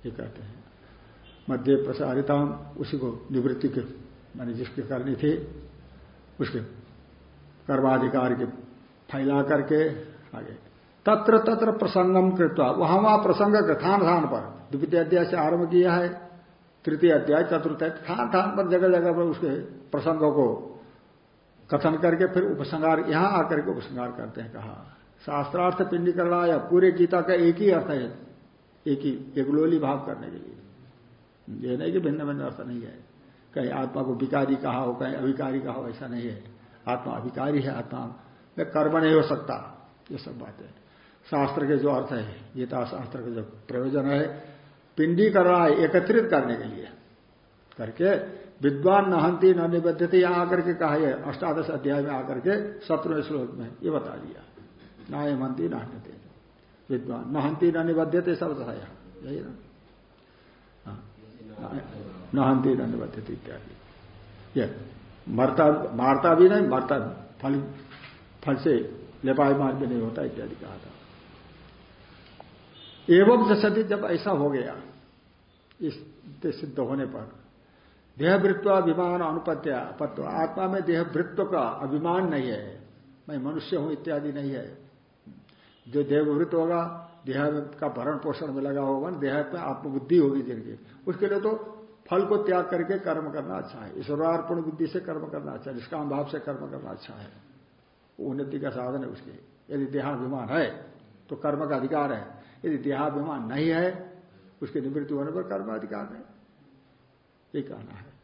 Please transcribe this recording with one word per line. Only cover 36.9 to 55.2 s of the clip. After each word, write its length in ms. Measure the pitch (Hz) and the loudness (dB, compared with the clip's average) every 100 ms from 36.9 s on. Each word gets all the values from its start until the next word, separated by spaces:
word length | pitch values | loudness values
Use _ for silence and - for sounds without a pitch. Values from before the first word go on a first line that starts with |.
| 127 123 | -4 -4
अविकारी 480 | 117 117 127 135 147 | -6 -8 -4 0 0
है, 120 | 135 | 0
आत्मा 320 | 135 120 127 123 - - - _ - | -4 -8 -8 -10 -12 -20 -20 _ -8
में 80 | 160 | -2
कर्म 320 | 156 151 160 | 0 2 4
नहीं 160 | 160 | 6
हो 80 | 156 | 6
सकता, 680 | - 135 - 117 - - - _ - | 4 -2 -4 -10 -10 -18 -20 _ -14
ये 80 | 143 | -14
सब 200 | - 123 | -12 -14
बातें। 280 | - - - - - _ - _ - | -14 -16 -20 -20 -20 _ -20 _ -4
शास्त्र 360 | 151 139 139 139 | 0 0 0 0
के 100 | 147 | 2
जो 120 | 143 | 2
अर्थ 240 | 131 - | 0 -2
है, 380 | 123 107 98 - 127 | -6 -6 -10 -14 -10
गीता 280 | 123 131 | -6 -4
शास्त्र 360 | 117 135 117 131 | -4 -8 -10 -10
का 60 | 120 | -8
जो 160 | 117 | -8
प्रयोजन 640 | 104 - - 123 131 143 135 | -10 -14 -10 -4 -2 0 0
है, 380 | 143 156 - - - - - _ - | 0 0 -6 -16 -20 -20 -20 _ 0
पिंडीकरणाय, 760 | 156 175 214 190 180 180 170 | 2 6 6 6 6 6 6
एकत्रित 580 | 147 160 180 180 226 220 | 6 6 4 4 4 4
करने 260 | 156 123 113 | 2 2 -4
के 80 | |
लिए 240 | 113 107 - - _ _ _ _ _ _ _ - | -6 -10 -14 -16 _ _ _ _ _ _ _ -12
करके, 380 | 113 - 180 196 - - - - 139 | -10 0 2 2 -2 -12 -18 0 0
"विद्वान 420 | 139 175 196 196 | 4 6 6 6
नहंति 440 | 175 160 175 185 | 4 2 6 6
न 160 | 175 170 | 6 4
निबध्यते", 480 | 170 170 160 175 185 | 2 2 0 4 6
यहां 280 | 180 175 175 | 6 4 2
आकर 140 | 180 | 2
के 140 | 170 | 0
कहा 200 | 170 165 | 0 2
है, 280 | 147 151 131 | 2 2 0
अष्टादश 480 | - 135 180 156 156 | -6 -4 -2 -2 -2
अध्याय 320 | 147 135 143 | -2 0 0
में 80 | 143 | 0
आकर 280 | 135 127 127 | -4 -4 -2
के 420 | 165 208 208 - | 0 0 -2 -10
सत्रहवें 420 | - 156 170 156 | -2 -2 0 -2
श्लोक 280 | 139 151 123 | -2 -4 -6
में 200 | - 113 - | -8 -12 -6
ये 80 | - | -2
बता 260 | 156 - - | -2 -4 -12
दिया, 260 | - - - - - - - - - | -14 -16 -20 -20 -20 -20 -20 -20 -12
"नायम 260 | 143 | -6